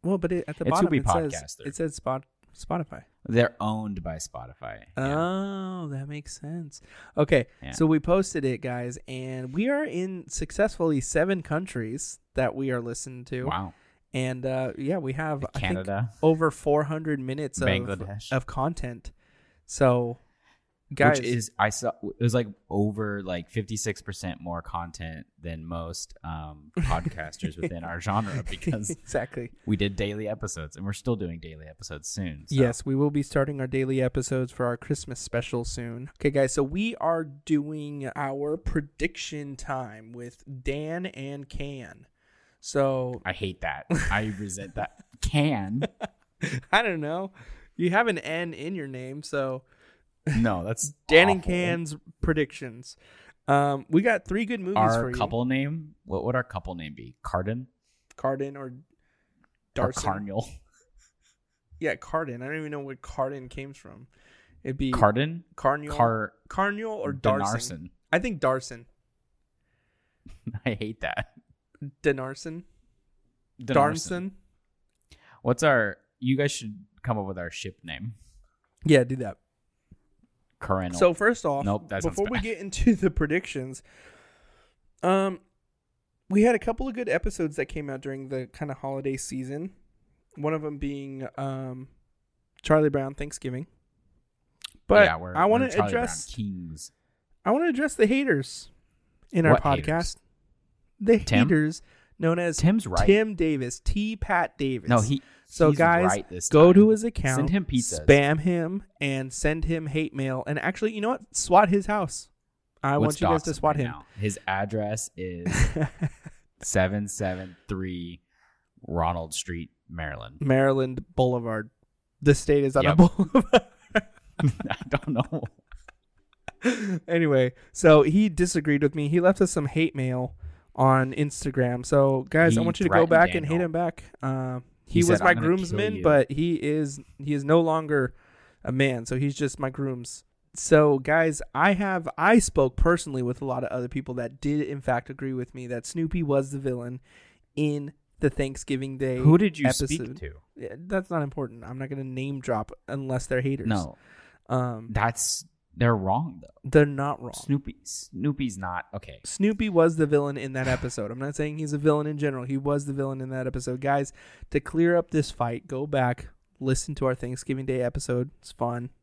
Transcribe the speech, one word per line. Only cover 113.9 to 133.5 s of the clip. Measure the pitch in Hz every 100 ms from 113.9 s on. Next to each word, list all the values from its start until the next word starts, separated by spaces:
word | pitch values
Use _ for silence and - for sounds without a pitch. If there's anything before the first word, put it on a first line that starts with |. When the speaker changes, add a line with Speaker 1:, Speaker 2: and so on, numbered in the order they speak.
Speaker 2:
now. | 73 - -
His | 104 101 -
address | 95 101 107 104 113 - -
is | 92 87 90 - - - 147 - 165
Speaker 1:
<laughs> | - - - _ _
Speaker 2:
seven | - - 92 104 101
seven | - 98 92 92 87 -
three | 95 92 90 87 87 _ _ _ _ _ _ -
Ronald | 85 82 85 82
Street, | - - 85 80 _ _
Maryland. | 82 78 69 - -
Speaker 1:
Maryland | 139 131 135 135 131 127 - -
Boulevard. | 131 123 117 110 110 _ _ _ _ _
The | 143
state | 139 - 143
is | 139 135
on |
a | 147
Speaker 2:
Yep. | 156
Speaker 1:
boulevard. | 175 - 190 269 -
<laughs> | 233 - _ _
Speaker 2:
<laughs> | 214 - _ - -
I | 143 - - - -
don't | 143 -
know. | 120 135 160 127 _ _ - - _ _ _ _ _ - - 240 233 202 175 -
Speaker 1:
Anyway, | 170 160 135 127 - -
so | - 170 151
he | 147 180 214
disagreed | 156 175 - 151 143
with | 143
me. | 151 143
He | 175
left | 180 185
us | 185
some | - 143
hate | 160 165
mail | 139 131 127 127 - - - _
on | - 131 131 131
Instagram. | 135 147 - - 135 123 123
So, | 123 143 139 135 131
guys, | 156 165 113
I |
Speaker 2:
He |
Speaker 1:
want | 170 170
you |
to | 180
go | 190 170
Speaker 2:
threatened |
Speaker 1:
back | 165 175
and | 175
hate | 147